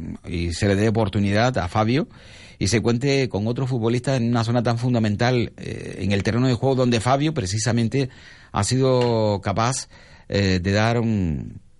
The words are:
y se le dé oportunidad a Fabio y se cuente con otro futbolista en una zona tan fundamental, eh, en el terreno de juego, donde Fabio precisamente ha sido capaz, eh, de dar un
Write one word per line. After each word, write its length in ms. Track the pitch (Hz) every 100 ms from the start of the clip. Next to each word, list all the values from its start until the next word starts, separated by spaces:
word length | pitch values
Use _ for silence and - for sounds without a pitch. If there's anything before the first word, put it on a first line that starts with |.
| 82 85 78
y 240 | 85 85
se 160 | 85 101
le 80 | 98
dé 140 | 110
oportunidad 680 | 107 107 104 101 104 123 123
a 120 | 90
Fabio 400 | 110 110 135 233 - - - - -
y 80 | 95
se 140 | 110
cuente 480 | 117 120 139 139 127
con 180 | 98 107
otro 200 | 123 131
futbolista 500 | 127 113 120 135 135
en 100 | 117
una 160 | 120
zona 180 | 113 123
tan 160 | 120 117
fundamental, 760 | 127 120 107 104 120 127 107 -
eh, 400 | - - - -
en 120 | 95
el 120 | 101
terreno 240 | 98 113 131
de 60 | 120
juego, 200 | 131 131
donde 240 | 123 117
Fabio 340 | 123 139 151
precisamente 760 | 156 92 110 120 117 113 135 131 - - - -
ha 140 | - 104
sido 760 | 127 131 127 120 113 107 98
capaz, 460 | 101 98 117 135 - - - - -
eh, 320 | 101 98 92
de 100 | 92
dar 260 | 104 113 120
un 640 | 113 104 87 69 50 - -